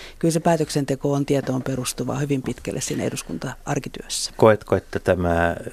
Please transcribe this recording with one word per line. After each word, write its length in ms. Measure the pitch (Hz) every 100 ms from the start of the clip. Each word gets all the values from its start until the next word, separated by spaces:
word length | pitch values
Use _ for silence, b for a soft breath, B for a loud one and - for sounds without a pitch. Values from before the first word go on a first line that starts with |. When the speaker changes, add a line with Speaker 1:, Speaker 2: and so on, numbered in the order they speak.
| B B
Speaker 1:
kyllä 140 | 165
se 80 | 160
päätöksenteko 720 | 170 165 151 151 139 135 143
on 140 | 143 143
tietoon 360 | 139 131 131
perustuvaa 560 | 127 131 123 - 123 127
hyvin 240 | 143 139
pitkälle 380 | 123 120 - -
siinä 240 | - 127
eduskunta-arkityössä. 1300 | 123 135 - - 135 127 - 143 - - - - - -
Speaker 2:
Koetko, 400 | 113 104 - 95
että 220 | - 87
tämä, 580 | - 90 87 85 85 82 -